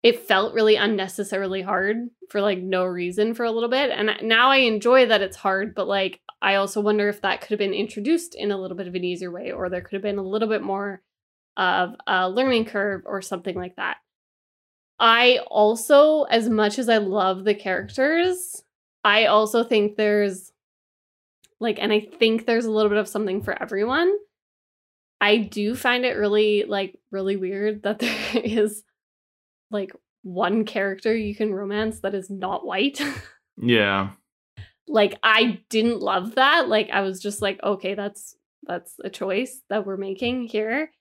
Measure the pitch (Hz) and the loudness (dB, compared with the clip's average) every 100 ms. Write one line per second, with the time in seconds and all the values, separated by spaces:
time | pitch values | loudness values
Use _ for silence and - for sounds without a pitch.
0 | 233 233 - 190 226 226 214 214 202 208 | 4 2 0 0 2 2 4 4 2 0
1 | 190 - 196 196 196 190 190 185 196 226 | -4 -6 -6 -4 -4 -6 -2 -2 0 -2
2 | 240 _ - 208 202 185 185 185 185 180 | -6 _ -8 -2 0 -2 -2 0 0 -2
3 | 175 180 214 233 233 226 233 254 277 - | -4 0 -2 0 -2 -2 0 0 0 0
4 | 214 - 220 226 254 269 247 214 240 254 | -2 -2 2 4 6 6 4 2 4 6
5 | 247 214 196 - 196 190 208 180 190 196 | 6 4 0 -2 -2 -2 -2 -4 -2 -2
6 | 190 - - - 196 196 202 214 208 208 | -2 -6 -20 -4 0 2 0 0 0 2
7 | 208 208 196 196 - 208 196 - 233 220 | 0 -2 -4 -4 -4 -4 -2 -2 -6 -4
8 | 208 330 - - 202 196 185 180 180 180 | -2 -2 -2 -8 -4 -4 -6 -10 -10 -8
9 | 180 175 185 175 220 - 180 180 175 196 | -6 -6 -8 -10 -10 -6 -6 -6 -8 -6
10 | 208 202 190 208 220 196 196 196 202 190 | -6 -6 -4 -2 -2 -2 -4 -6 -6 -10
11 | _ _ _ _ _ - 185 185 180 240 | _ _ _ _ _ -4 0 0 -2 -6
12 | - 185 185 202 262 233 226 208 202 190 | -2 0 0 0 2 0 0 -4 -4 -4
13 | - 196 190 185 185 180 180 185 180 - | -8 -10 -8 -8 -6 -8 -10 -8 -8 -8
14 | _ _ _ _ _ _ _ _ _ - | _ _ _ _ _ _ _ _ _ 2
15 | 233 233 247 254 - - 208 226 - 285 | 4 6 6 4 0 4 4 4 6 8
16 | 302 311 - 233 226 220 208 208 233 220 | 8 6 2 2 2 2 2 0 2 2
17 | 202 208 190 190 196 208 196 185 202 - | 2 0 0 0 0 -2 -2 -4 -4 -2
18 | 277 330 370 359 - - _ _ _ _ | 0 2 0 -2 -8 -14 _ _ _ _
19 | 214 208 220 208 214 233 233 220 208 208 | 2 4 4 4 4 0 2 2 2 0
20 | 214 208 202 190 - _ _ _ _ _ | 0 2 0 -4 -16 _ _ _ _ _
21 | _ _ _ _ _ _ 226 214 208 214 | _ _ _ _ _ _ -4 -2 0 0
22 | 208 - 226 226 226 226 226 214 214 208 | -2 2 2 2 0 0 0 2 2 2
23 | 202 208 214 190 - - 220 196 220 277 | 0 -4 -2 -4 -4 -8 -6 -2 0 2
24 | 349 415 - _ _ _ _ _ _ _ | 2 0 -4 _ _ _ _ _ _ _
25 | _ _ 202 226 190 208 208 254 247 247 | _ _ 2 2 0 -4 -4 0 0 0
26 | 247 - 208 214 214 208 - 202 196 - | 0 0 2 4 4 2 0 -4 -4 -10
27 | _ 196 190 196 185 196 208 208 202 214 | _ -6 -2 -2 -4 -2 -4 -2 -4 -2
28 | 240 226 - 233 220 220 214 - _ _ | -4 -4 -4 -2 0 0 0 -2 _ _
29 | _ _ _ _ _ _ _ 208 190 - | _ _ _ _ _ _ _ -6 -6 -12
30 | _ _ 185 180 180 214 214 208 196 190 | _ _ -10 -2 0 0 0 -2 -2 -2
31 | 226 226 208 208 214 190 202 208 220 220 | -2 -2 -2 -4 -2 -2 -4 -4 -4 -4
32 | 196 196 190 196 185 185 - 190 277 277 | -6 -6 -8 -8 -4 -4 -4 -2 -2 -2
33 | 285 - - _ _ - 120 117 101 98 | -6 -6 -14 _ _ -4 2 4 4 2
34 | 98 - _ _ _ - - _ - 254 | -2 -8 _ _ _ -20 -20 _ -2 2
35 | 202 - 226 220 240 180 _ 220 226 226 | 2 2 2 4 2 -2 _ 0 0 0
36 | 196 190 196 247 269 330 277 214 - - | -2 -2 -2 0 2 2 2 0 0 -2
37 | 196 190 208 202 202 202 - 196 190 202 | -4 -6 -10 -4 -4 -2 -4 -4 -4 -6
38 | 202 202 - _ _ _ 285 180 - - | -8 -10 -20 _ _ _ -10 -10 -10 -14
39 | 190 - 190 196 254 - _ 208 196 190 | -14 -8 -4 -2 -4 -10 _ -4 -4 -8
40 | 196 190 240 254 233 214 220 262 311 _ | -8 -6 -4 -4 -4 -4 -2 -4 -6 _